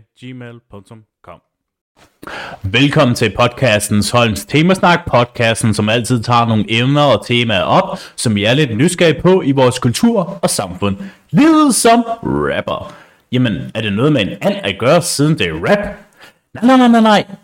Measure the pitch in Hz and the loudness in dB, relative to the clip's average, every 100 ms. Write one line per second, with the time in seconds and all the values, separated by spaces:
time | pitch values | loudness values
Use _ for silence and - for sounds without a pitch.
0 | 110 _ 127 127 120 117 _ 101 95 113 | _ _ -18 -16 -18 -20 _ -20 -20 -20
1 | 107 _ - 85 _ _ _ _ _ _ | _ _ -20 -20 _ _ _ _ _ _
2 | _ _ - - - - 95 117 143 151 | _ _ -16 -14 -14 -12 -4 0 0 2
3 | 135 117 113 - 101 - 127 104 - 104 | 0 0 -2 0 -2 0 0 0 0 -2
4 | 101 120 117 101 - 147 170 185 180 170 | 0 0 0 -2 -2 0 2 2 2 0
5 | - 123 123 - 117 113 113 104 107 117 | 0 0 0 -2 -2 0 0 0 0 0
6 | 110 123 107 120 117 110 104 113 127 147 | 0 -2 2 0 2 0 0 0 0 2
7 | 143 135 - 120 117 98 80 147 196 190 | 2 2 0 0 2 0 2 0 0 -6
8 | - - 123 104 101 131 143 107 170 180 | -14 -6 -2 0 2 2 0 0 0 2
9 | 170 143 175 185 139 135 127 - 127 117 | 0 2 2 2 2 2 2 2 -2 2
10 | 233 233 180 - 175 - 95 85 202 190 | 2 2 -2 -4 -4 -4 -6 -4 -4 -4
11 | - - - 165 311 311 294 208 233 233 | -10 -18 -2 2 4 4 2 2 4 2
12 | 233 226 - 71 69 - - - - - | 0 -6 -4 -2 -2 -4 -6 -8 -10 -18
13 | - _ - 127 123 101 127 113 110 101 | -20 _ -6 -2 -2 -2 -8 -8 -4 -2
14 | 143 139 95 - 185 - 101 98 117 170 | 0 0 -2 -4 -4 -4 -6 -2 0 0
15 | 170 - 151 156 90 80 104 202 196 - | 0 0 0 0 -2 -4 -2 -2 -4 -12
16 | - _ - _ _ - 233 262 247 233 | -20 _ -20 _ _ -2 2 4 4 4
17 | 220 202 - - | 4 2 0 -12